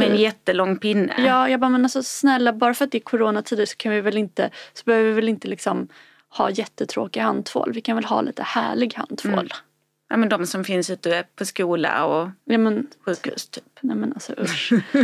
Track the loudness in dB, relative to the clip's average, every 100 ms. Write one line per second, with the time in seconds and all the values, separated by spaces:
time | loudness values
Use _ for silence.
0 | 4 4 2 0 -2 0 2 0 0 2
1 | 2 2 4 4 4 2 4 4 2 0
2 | -4 2 4 4 2 4 2 2 0 -2
3 | -2 0 2 0 -2 -2 -2 -2 -2 0
4 | 0 0 -2 -2 -4 -4 -20 -6 2 4
5 | 4 2 0 -2 -4 -4 -2 -2 -4 -12
6 | -20 _ _ -2 -2 -2 -6 -6 -6 -4
7 | -4 -2 -2 -2 -4 -4 -4 -4 -4 -4
8 | 0 -2 -2 -4 -4 -2 -2 -2 -2 -4
9 | -8 -6 -2 -2 -2 -10 -18 _ _ _
10 | -4 0 2 0 -2 -4 -2 -2 -2 -4
11 | -2 -2 -4 -8 -6 -2 0 0 0 0
12 | 0 0 -2 -6 0 2 4 0 -4 -8
13 | -6 -6 -6 -8 -12 -16 -20 -6 -4 -2
14 | -4 -6 -10 -6 -4 -2 2 2 2 0